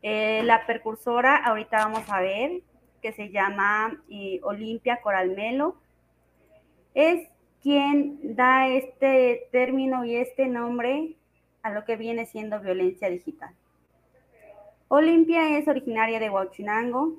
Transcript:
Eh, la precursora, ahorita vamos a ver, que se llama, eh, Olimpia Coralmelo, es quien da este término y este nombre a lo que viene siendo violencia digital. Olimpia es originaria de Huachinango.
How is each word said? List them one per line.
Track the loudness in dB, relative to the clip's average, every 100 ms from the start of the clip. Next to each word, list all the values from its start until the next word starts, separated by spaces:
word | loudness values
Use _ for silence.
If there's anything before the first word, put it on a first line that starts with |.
Eh, | -4 -2 0 0
la | 4 4 4
precursora, | -4 -4 -6 -2 2 4 4
ahorita | 2 -2 0 0
vamos | 0 -2 -4
a | -2
ver, | 0 -2 -4 -4 _ _ _ _
que | -12
se | -10 -8
llama, | -2 -2 0 0 0 -2 -6 _
eh, | -14 -8 -6
Olimpia | -6 -6 -8 -6 -4 -2
Coralmelo, | -2 0 -2 -2 -4 -2 -4 -6 _ _ _ _ _ _ _ _ _ _ _
es | 2 2 2 -4 _ _ _
quien | 0 2 2 2 0 -6 -10 0
da | 4 4 4
este | 0 -2 0 4 6 4 2 0
término | 0 2 0 0 -2 -2
y | -4
este | -4 -2 -2
nombre | -2 -4 -2 -2 -2 -4 -10 _ _ _ _
a | -8
lo | -8
que | -6 -6
viene | -4 -6 -6
siendo | -10 -8 -8
violencia | -4 0 0 0 -6
digital. | -4 -10 -14 -18 _ _ _ _ _ _ _ _ _ -20 -20 -20 _ _
Olimpia | 4 6 6 6 4 2 2
es | 0
originaria | -2 -2 -2 0 0
de | -2
Huachinango. | -2 -4 -8 -4 -2 -2 0 -2